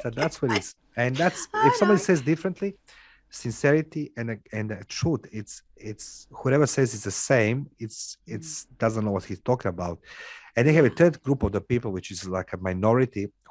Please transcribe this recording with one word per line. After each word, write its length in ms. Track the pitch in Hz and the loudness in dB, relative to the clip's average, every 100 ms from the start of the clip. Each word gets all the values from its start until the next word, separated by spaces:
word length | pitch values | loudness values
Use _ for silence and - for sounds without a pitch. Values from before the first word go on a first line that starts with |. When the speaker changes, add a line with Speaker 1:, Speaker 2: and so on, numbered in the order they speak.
Speaker 1:
the, 60 | 123 | -6
that's 320 | 113 156 - | -2 -4 -2
what 100 | 131 | -2
it 60 | 110 | -2
is. 160 | - - _ - | -4 -14 _ -2
And 180 | 123 131 | -2 0
that's, 320 | 175 - - | -2 -2 -6
Speaker 2:
I 140 | 427 440 | 2 4
Speaker 1:
if 80 | - | 4
somebody 240 | 208 202 | 4 4
Speaker 2:
know. 40 | |
Speaker 1:
says 180 | - 170 | 4 0
differently, 520 | 131 160 190 180 202 - _ - - _ _ | 2 -2 -2 -4 -8 -8 _ -20 -20 _ _
sincerity 840 | - 123 110 143 151 156 156 147 - | -10 -8 0 4 4 0 -8 -10 -8
and, 220 | 117 107 _ | -8 -8 _
and 200 | 107 107 | -6 -6
the 120 | 101 - | -8 -10
truth, 360 | - 170 151 - | -4 -2 -2 -4
it's, 300 | 110 107 - _ _ | -12 -12 -16 _ _
it's, 480 | 110 107 - - - | -14 -12 -16 -18 -20
whoever 340 | - 131 139 143 | -6 2 4 4
says 300 | - 123 107 | 2 0 -2
it's 80 | |
the 80 | 101 | -6
same, 580 | - - 131 107 131 143 _ | -4 2 4 4 0 -6 _
it's, 400 | 113 - - - - | -14 -12 -16 -16 -12
Speaker 2:
Mm. 80 | - | -12
Speaker 1:
it's, 300 | 160 - - - | -10 -14 -16 -2
doesn't 260 | 113 110 107 | -2 0 -2
know 60 | |
what 120 | 98 | -4
he's 160 | - 95 | -6 -6
talking 280 | - 127 101 | -2 -2 -2
about. 300 | 87 87 - - - - - - - | -4 -6 -8 -14 -18 -18 -18 -6 2
And 120 | 139 | 4
they 60 | |
have 120 | 156 131 | 6 6
a 40 | |
Speaker 2:
Yeah. 60 | - | 6
Speaker 1:
third 260 | 170 151 | 4 4
group 220 | 131 139 | -2 0
of 80 | 104 | 0
the 100 | 101 | -2
people, 300 | - 120 113 | -2 -2 -2
which 180 | 92 - | -6 -8
is 180 | 95 98 | -10 -6
like 240 | 92 90 | -6 -6
a 40 | 90 | -6
minority, 680 | 95 92 107 120 127 101 101 _ - | -4 0 4 4 2 -2 -8 _ -12